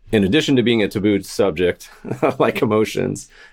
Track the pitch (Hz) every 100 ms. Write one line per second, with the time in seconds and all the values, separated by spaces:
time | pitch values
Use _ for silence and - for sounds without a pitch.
0 | - 110 95 147 151 131 117 117 98 107
1 | 101 101 92 - 98 80 90 87 - -
2 | - 123 143 131 131 - 120 107 104 101
3 | 95 101 - - -